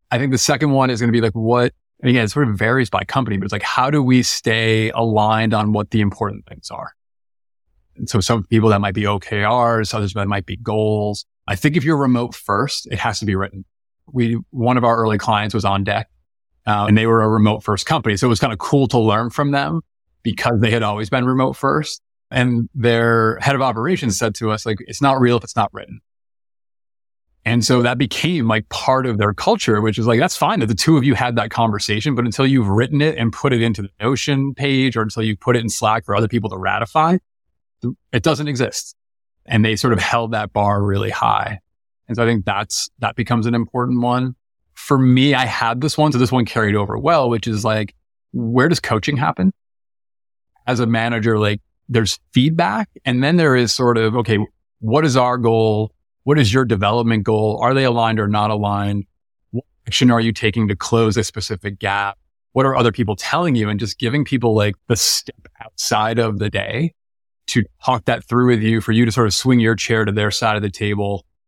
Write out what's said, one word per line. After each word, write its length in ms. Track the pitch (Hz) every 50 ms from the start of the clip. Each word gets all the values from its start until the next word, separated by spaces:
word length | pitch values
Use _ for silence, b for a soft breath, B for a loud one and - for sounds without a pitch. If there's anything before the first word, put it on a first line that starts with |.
| _ -
I 80 | 127 120
think 140 | 135 139 131
the 60 | 123
second 340 | - - 147 127 151 147 139
one 180 | 135 131 127
is 80 | 123 104
gonna 140 | 123 117 113
be, 80 | 120
like, 140 | 113 113 95
what, 380 | 113 110 113 120 123 123 - - _ _ _ _ _
and 100 | - 127
again, 140 | 123 127 113
it 60 | 107
sort 180 | - 147 147 117
of 100 | 104 92
varies 320 | 107 113 127 131 123 -
by 140 | - 95 98
company, 320 | - - 135 123 110 104
but 80 | 95 95
it's 80 | 101 104
like, 100 | 101 -
how 280 | - - - 127 135
do 120 | 147 151 135
we 220 | 127 127 123 120
stay 680 | - - - - 123 113 113 113 110 110 110 110 113
aligned 640 | - 113 117 113 107 110 107 107 110 110 113 110 110
on 180 | 107 107 104 107
what 200 | 101 104 - -
the 80 | 110
important 460 | 104 101 95 - 110 101 104 101 98
things 240 | - - - - - -
are? 200 | - - - - _ _ _ _ _ _ _ _ _ _ _ _ _ _ _ _ _ _ _ _
And 140 | - - -
so 100 | - 107
some 240 | 95 - 120 113 95
people 240 | - 117 113 104 113
that 100 | 104 101
might 140 | 101 101 95
be 120 | 104 104
O 120 | 101 104 98
K 260 | - - 110 104 101
Rs, 500 | 107 117 123 120 117 117 110 110 - -
others 180 | 113 104 98 95
that 140 | 107 101 98
might 160 | 101 101 -
be 120 | - 98
goals. 680 | 117 117 117 107 107 107 107 107 107 104 104 104 - - _ _ _ _
I 100 | - 101
think 200 | 95 - 151 147
if 80 | 170 123
you're 120 | 151 160
remote 380 | 143 139 127 127 120 120 120 -
first, 520 | - - - 101 101 127 139 - - - -
it 80 | - 101
has 220 | - 120 104 -
to 60 | 113
be 100 | 104 98
written. 280 | 95 98 95 - 98 95 _ _ _ _ _ _ _ _ _ -
We, 260 | 127 120 117 117 117 - _
one 260 | - 135 113 120 127
of 80 | 127 117
our 120 | 117 117
early 220 | 117 113 110 107 98
clients 360 | - - 110 104 104 107 101
was 100 | 113 98
on 180 | 101 98 98 98
deck, 260 | 101 101 104 117 _ _ _ _ _ _ _ _ _ _ _ -
uh, 200 | 107 107 104 101 104
and 100 | 104 110
they 80 | 110
were 160 | 113 113 113 107
a 60 | 107
remote 340 | 110 113 104 107 107 110 -
first 240 | - 104 95 -
company. 300 | - 160 156 113 113 104
So 100 | 95 -
it 20 | 123
was 120 | 135 -
kinda 160 | - 131 110 95
cool 280 | - - - 139 135 113
to 100 | - 123
learn 320 | 110 110 101 110 117 120
from 220 | - - 147 143 143
them, 280 | 139 139 147 160 165 - _ _ _ _ _ _ _ -
because 340 | 117 98 - - 127 120 107
they 120 | 117 113 110
had 100 | 117 110
always 260 | 104 104 104 110 107
been 160 | - 127 123
remote 300 | 127 127 131 131 135 131
first. 480 | - - 135 143 156 151 - - - _ _ _ _ _ - -
And 360 | 127 123 127 120 117 117 - -
their 640 | 139 113 120 117 117 117 117 117 113 110 110 110 -
head 160 | - 139 139
of 80 | 131 135
operations 560 | 127 107 110 113 160 185 175 - 117 92 -
said 160 | 123 110 104
to 160 | - 113 107
us, 160 | 107 107 -
like, 120 | 113 110 95 - -
"It's 120 | 110 -
not 200 | 143 139 135 131
real 160 | 123 120 120
if 80 | 117 -
it's 100 | - -
not 180 | 120 104 101 -
written." 280 | 104 - - - 107 _ _ _ _ _ _ _ _ _ _ _ _ _ _ _ _ _ _ _ _ _ _ _ _ _ _ _ _ -
And 200 | 113 117 120 107
so 180 | - 131 123 120
that 140 | 120 123
became, 520 | 120 139 113 - - - 160 180 160 120 113
like, 200 | 110 110 107 -
part 380 | - - - - 131 131 131
of 120 | 127 113 101
their 140 | 104 104 98
culture, 480 | - - - 233 202 - - 110 104
which 160 | 107 110 101
is 120 | 117 110 117
like, 100 | 117 117
"That's 180 | 156 180 -
fine 220 | - 156 156 214 170
that 80 | 117
the 80 | 107 117
two 220 | 92 - - 160
of 80 | 147 123
you 100 | 143 131
had 220 | 107 127 123 117
that 140 | 117 104 113
conversation, 640 | - - 117 113 101 101 - - 104 107 - 151 135
but 80 | 117 123
until 200 | 120 104 - 135
you've 220 | 135 135 131 113
written 340 | 98 98 107 123 131 156 143
it 160 | 147 156 156
and 160 | - 117 117 110
put 200 | - - 143 127
it 100 | 117 113
into 200 | 117 107 107 101
the 80 | 98 _ -
Notion 520 | 104 120 139 - - - 143 135 135 139 127
page 440 | - 139 143 135 131 131 135 120
or 60 | 120 110
until 200 | 110 - 117 110
you 140 | 110 104
put 180 | - - 127 120
it 60 | 120
in 80 | 117 107
Slack 360 | - - 113 107 110 113 -
for 120 | - 101
other 100 | 104 113
people 240 | 104 - 117 98 107
to 80 | 104 95
ratify, 600 | 92 95 98 104 113 - - 156 156 165 180 185 - _ _ _ _ _ _ _ _ _ _ _ -
th-, 120 | 120 127 - _ _ -
it 120 | 120 95
doesn't 240 | 165 151 131 151 147
exist." 480 | 143 120 127 110 - - - - - _ _ _ _ _ _ _ _ _ _
And 180 | - - 110 107
they 120 | 110 110
sort 160 | 101 - 131 117
of 80 | 92
held 320 | - - - 117 117 113 117
that 200 | 107 104 101 -
bar 300 | 107 104 104 101 101 101
really 280 | 101 98 98 104 104
high. 500 | 104 - 117 113 107 104 104 104 104 104 _ _ _ _ _ _ _ _ _ -
And 80 | 117
so 80 | 110 117
I 20 |
think 180 | 113 117 107 92
that's, 460 | 107 101 98 104 - - - - - _ -
that 160 | 120 107 -
becomes 320 | - 117 - 123 117 107
an 80 | 120 120
important 480 | 120 117 - - 123 120 123 127 120 120
one. 320 | 120 123 123 127 127 127 _ _ _ _ _ _ _ _
For 240 | - - - 147 135
me, 360 | 131 127 123 131 131 147 139
I 120 | 127 131
had 340 | 117 107 - 123 113 117 123
this 160 | 127 151 -
one, 140 | - 151 151
so 80 | 139 123
this 140 | 127 117 131
one 120 | 127 117
carried 300 | - - - 107 104 104
over 240 | 104 101 98 110 110
well, 320 | 135 156 170 156 135 120
which 160 | 120 113 -
is 180 | 120 110 104 104
like, 300 | 117 107 107 107 98 - _ _ _ _ _ _ _ -
where 360 | 123 120 113 117 127 131 165
does 120 | 170 -
coaching 360 | - - 113 110 - - 147
happen? 360 | 120 147 156 - - 185 190 - _ _ _ _ _ _ _ _ _ _ _ _ _ _ _ _ _ _ _ _ _ -
As 140 | 123 127 113
a 60 | 123
manager, 520 | 113 113 113 113 117 117 113 107 117 110 107
like, 220 | 107 104 107 107 _ _ _ _ _ -
there's 300 | 123 117 107 98 - - _ _ -
feedback, 560 | - 127 151 160 165 170 185 208 226 214 - - - -
and 180 | 135 123 123 131
then 140 | 143 170
there 180 | 175 165 147 131
is 180 | 127 120 104 -
sort 240 | - 127 120 120
of, 200 | 113 113 110 110
"Okay, 220 | 120 117 - 113 101 107 - _ _ _ _ _ _
what 240 | - 110 113 147 160
is 120 | 151 123
our 220 | 131 123 123 127 123
goal? 540 | 117 113 113 113 110 110 107 107 107 107 _ _ _ _ _ _ -
What 120 | 131 147
is 160 | 156 131 101 110
your 120 | 131 131
development 580 | 113 113 95 104 101 107 120 117 117 113 107 98
goal? 380 | - 110 107 107 107 104 - 117
Are 120 | 120 135
they 100 | 135 135
aligned 340 | 127 120 117 113 113 110 110
or 80 | 104
not 240 | 101 104 104 104 107
aligned? 540 | 107 107 104 101 101 101 101 101 104 101 98 - _ _ _ _ _ _ _ _ -
What 120 | 120 - _ _ _ -
action 240 | - - - 135 123
are 100 | 120 117
you 120 | 113 113 110
taking 340 | - - 107 98 120 110
to 80 | 101 104
close 420 | - - - 120 113 113 110 101
a 60 | 117 98
specific 560 | - - 107 98 - 107 95 - 104 101 -
gap? 400 | - 98 98 101 101 101 101 _ _ _ _ _ _ _ -
What 120 | 127 135
are 80 | 135 135
other 160 | 131 117 117
people 240 | 107 - 117 98 104
telling 400 | - - - - 156 175 175 135
you?" 140 | 117 107 104
And 100 | 107 101
just 220 | 120 104 - -
giving 240 | 127 117 123 147 143
people, 280 | - 135 127 123 117 110
like, 220 | 107 104 104 104 - _ -
the 80 | 120
step 500 | 104 - - - - - - - _ - - _ -
outside 580 | 113 113 _ - - - 120 110 107 110 113 117
of 220 | 117 110 104 98
the 100 | 104 107
day 420 | - 95 104 104 104 120 160 165 - _ _ _ _ _ _ _ _ _ _
to 160 | - - 127 101 - _ _ -
talk 220 | - 127 113 -
that 180 | - 120 - -
through 240 | - 120 120 123 123
with 140 | 123 110 107
you, 180 | 110 113 110
for 100 | 101 -
you 140 | 110 113 120
to 80 | 113 104
sort 160 | 127 117 104
of 60 | 95
swing 260 | - - 131 127 120
your 160 | 113 113 110
chair 280 | 101 - - 117 110 107
to 60 | 104
their 220 | 101 107 104 104 101
side 240 | - - 110 107
of 60 | 107 101
the 80 | 104
table. 540 | 98 - 107 104 104 101 101 101 101 95 - _ _ _ _